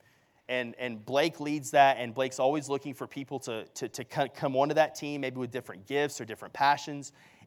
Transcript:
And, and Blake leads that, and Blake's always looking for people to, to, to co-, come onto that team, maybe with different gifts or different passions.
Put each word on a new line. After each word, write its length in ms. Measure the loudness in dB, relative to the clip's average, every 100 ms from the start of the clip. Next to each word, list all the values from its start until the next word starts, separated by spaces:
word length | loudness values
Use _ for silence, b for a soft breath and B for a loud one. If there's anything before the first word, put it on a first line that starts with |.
| b b b b -4
And, 280 | -2 -2 -4
and 260 | -6 -6 0
Blake 340 | 2 2 0
leads 320 | -4 -4 4
that, 260 | 8 8 6
and 160 | -2
Blake's 260 | -2 -2 2
always 280 | 2 2 -2
looking 260 | -4 -6
for 140 | -10 -10
people 320 | -10 -8 -8
to, 260 | -6 -8 -8
to, 220 | -8 -8
to 140 | -8
co-, 240 | -6 -2 -2
come 280 | -2 0 2
onto 200 | 4 4
that 200 | 2 0
team, 260 | -6 -4
maybe 160 | -4 -4
with 140 | -6
different 340 | -6 -8 -12 -2
gifts 320 | 0 0 -2
or 60 | -10
different 280 | -10 -12
passions. 600 | 2 2 2 -2 -10 -12 B B B